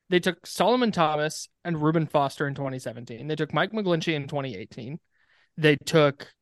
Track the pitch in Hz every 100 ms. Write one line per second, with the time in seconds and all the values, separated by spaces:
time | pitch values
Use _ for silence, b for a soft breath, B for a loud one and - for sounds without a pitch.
0 | - 180 185 - - - 233 254 233 175
1 | 156 151 156 - - _ 170 156 151 165
2 | 151 151 139 - 143 139 135 131 127 117
3 | 117 117 147 156 156 151 190 220 190 165
4 | 170 151 135 143 135 95 110 - 120 165
5 | _ _ _ _ _ - 151 143 - 165
6 | 147 135 - _